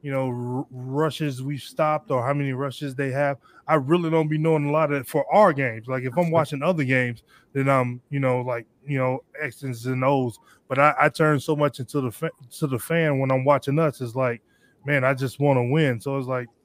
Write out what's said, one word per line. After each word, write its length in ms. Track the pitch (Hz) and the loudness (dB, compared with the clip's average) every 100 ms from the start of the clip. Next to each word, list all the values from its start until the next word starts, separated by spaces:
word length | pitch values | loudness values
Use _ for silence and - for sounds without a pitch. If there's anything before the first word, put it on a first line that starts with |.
you 100 | 147 | -4
know, 160 | 135 131 | -2 -2
r-, 380 | 120 120 127 147 | -4 -4 -6 -6
rushes 680 | 127 131 135 156 - 151 127 | -10 -6 0 0 0 -4 -4
we've 200 | 135 143 | -6 -8
stopped 500 | - - 156 151 - | -10 -2 0 0 -2
or 120 | 131 | -2
how 100 | 120 | 0
many 180 | 143 139 | -2 -2
rushes 440 | 127 139 127 147 127 | -4 -6 -6 -10 -4
they 160 | 139 | -4
have, 260 | 131 143 139 _ - - | 0 -2 -2 _ -20 0
I 80 | 156 | 0
really 340 | 131 175 170 | 4 2 2
don't 180 | 160 156 | 0 0
be 100 | 156 | 0
knowing 300 | 156 160 147 | 2 2 2
a 40 | |
lot 200 | 151 156 | 0 0
of 100 | 143 | -2
it 60 | 127 | -2
for 180 | 151 139 | -4 2
our 200 | 185 208 | 6 6
games. 340 | 139 131 113 117 | 4 -2 -4 -6
Like, 160 | 131 | -6
if 140 | 127 127 | -4 -2
I'm 140 | 175 | 2
watching 300 | 165 151 143 | 2 0 -2
other 220 | 147 175 | -2 0
games, 400 | 131 131 123 113 _ _ _ | 2 2 0 -4 _ _ _
then 160 | 139 135 | -2 2
I'm, 320 | 139 123 123 _ | 2 2 -4 _
you 100 | 143 | -2
know, 220 | 135 123 | 0 0
like, 260 | 123 120 113 _ 143 | -2 -6 -8 _ -6
you 120 | 139 | -2
know, 260 | 127 127 - - | -2 -2 -8 -10
X's 440 | 151 - 135 120 120 | -10 -8 -10 -8 -4
and 180 | 127 | 0
O's. 340 | 131 139 127 - _ _ _ | 2 2 0 -6 _ _ _
But 120 | 131 | 4
I, 140 | 147 143 | 4 6
I 100 | 147 | 2
turn 300 | - 156 147 | 4 2 2
so 160 | - 147 | 0 0
much 240 | 147 - | 0 -2
into 220 | 131 147 | -6 -4
the 100 | 131 | -4
fa-, 200 | - 160 - 123 - | -6 -10 -10 -20 -6
to 80 | 151 | -4
the 100 | 127 | -4
fan 420 | - 170 156 139 | -2 0 0 0
when 120 | 135 | 2
I'm 140 | 131 131 | 2 4
watching 340 | 143 - 143 | 2 2 0
us, 220 | 160 - | 0 -2
it's 140 | 123 117 | -8 -2
like, 260 | 127 117 _ _ _ _ 139 | -2 -4 _ _ _ _ -2
man, 180 | 143 | 2
I 100 | 127 | 2
just 260 | 135 135 - | 0 -2 0
wanna 240 | 143 131 | 2 4
win. 360 | 120 151 151 117 | 2 2 2 0
So 180 | - 139 | -4 -6
it's 100 | 131 | -4
like 220 | 127 120 _ | -6 -6 _